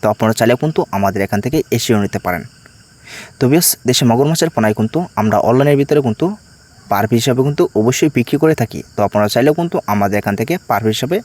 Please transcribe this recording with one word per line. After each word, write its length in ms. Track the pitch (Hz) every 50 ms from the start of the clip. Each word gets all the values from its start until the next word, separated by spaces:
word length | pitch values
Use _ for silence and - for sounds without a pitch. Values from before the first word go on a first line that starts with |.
তো 40 | - 107 110
আপনারা 200 | - 113 110 113 -
চাইলে 140 | - 117 123 127 -
কিন্তু 160 | 156 156 - 170 - -
আমাদের 220 | 101 - 98 95 101 98
এখান 140 | 98 - 104 101
থেকে 120 | 123 147 160 - - -
এসেও 220 | 117 - - 117 107 101
নিতে 140 | 95 - 98 -
পারেন। 180 | 92 90 82 - - - - - - - - - _ - _ - - - - - - - -
তো 40 | - 123
বিয়াস, 160 | 139 165 170 - - - _ 123
দেশি 140 | 123 - - 120
মাগুর 180 | 113 120 139 147
মাছের 180 | 165 160 170 160 -
পোনায় 200 | - 113 107 107 -
কিন্তু 200 | 110 113 - 160 180 - _ -
আমরা 160 | 110 110 104 104 - -
অনলাইনের 280 | 120 131 139 147 147 139
ভিতরে 180 | 143 139 151 147 -
কিন্তু 180 | 120 107 - 156 180 214 208 - - - _ - _ - - - -
পার 120 | - 98 107 110
পিস 100 | 123 117
হিসাবে 200 | 117 - 117 127 131
কিন্তু 160 | 143 147 147 175 - - 107
অবশ্যই 300 | 107 117 127 - - 156 -
বিক্রি 200 | 123 117 - - 143 160
করে 100 | 160 160 -
থাকি। 180 | 117 - - - - - -
তো 40 | - 104
আপনারা 200 | 98 - 104 104 104 -
চাইলেও 200 | 117 123 147 151 151
কিন্তু 160 | 170 170 - 175 - - 104
আমাদের 220 | 104 101 98 98 104
এখান 120 | 98 - 101 98
থেকে 140 | 113 - 170 180 - _
পার 120 | 117 101 110
পিস 100 | 110 110
হিসাবে 220 | - - 131 175 214